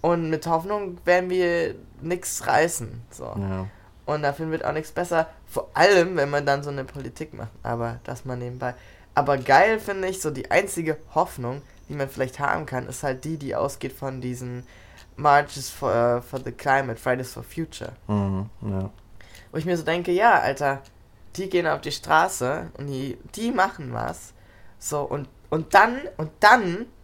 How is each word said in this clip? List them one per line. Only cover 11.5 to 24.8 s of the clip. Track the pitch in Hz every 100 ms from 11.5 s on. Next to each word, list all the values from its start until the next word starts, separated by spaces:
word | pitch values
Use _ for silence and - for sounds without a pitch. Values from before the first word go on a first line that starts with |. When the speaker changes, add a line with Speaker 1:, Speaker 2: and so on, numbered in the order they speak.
| 139 - - -
Speaker 1:
die |
man | 147 135
vielleicht | - 127 -
haben | 143 170 151
kann, | 127 127
ist | 127
halt | 143 131 151
die, | 160
die | 139 67
ausgeht | 139 - 139
von | - 135 131
diesen | 127 123 123 123 123 - - - - -
Marches | 147 143 147 143 131
for, | - 131
äh, | 113 120 120
for | 120 135
the | 127
Climate, | 117 143 135 131 113
Fridays | 131 127 127
for | -
Future. | 120 - 160 - - - -
Speaker 2:
Mhm, | 104 98 95 107 -
ja. | 107 95 98 - - - - - -
Speaker 1:
Wo | 165
ich | 160
mir | 175
so |
denke, | 160 170 180
ja, | 175 233 180
Alter, | 120 139 143 135 - - - - - -
die | 190
gehen | 175 165
auf | 151
die | 151
Straße | 139 - 156 180 - 127 156 165 -
und | 143
die, | 131 135 - - -
die | 233
machen | 254 196 - 131
was. | 117 117 160 - - - - -
So, | -